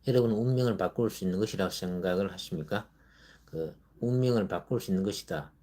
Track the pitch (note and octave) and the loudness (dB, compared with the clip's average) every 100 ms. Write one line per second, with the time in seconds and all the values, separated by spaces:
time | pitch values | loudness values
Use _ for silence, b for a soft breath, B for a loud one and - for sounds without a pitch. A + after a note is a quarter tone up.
0 | - B2 A#2 G#2+ B2 B2+ B2 G2 F2+ - | 4 4 4 2 2 2 2 0 -2 0
1 | A2+ - F#2 F#2 G#2+ F#2+ F#2 - F#2 F2+ | 0 0 -2 0 -2 0 -2 -2 -4 -2
2 | F2+ F2+ G2 - - E2+ D2+ G2+ - B | 0 0 -2 -6 -8 -8 -4 -4 -6 B
3 | B B B B - D#2+ D#2+ - _ - | B B B B -12 -6 -6 -8 _ -4
4 | A#2 B2+ B2+ A#2 G2 F2 - B2 - F#2+ | 0 2 4 4 2 -2 -2 -4 0 0
5 | G2 F#2+ - D#2+ - _ | 0 -4 -6 -8 -8 _